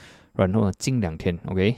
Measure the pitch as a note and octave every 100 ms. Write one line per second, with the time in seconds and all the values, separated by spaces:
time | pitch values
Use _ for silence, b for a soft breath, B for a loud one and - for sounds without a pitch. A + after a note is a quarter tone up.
0 | B B B - F#2+ G#2+ G#2 F2+ - B2+
1 | F2+ D#2 F#2+ E2+ - F#2 G2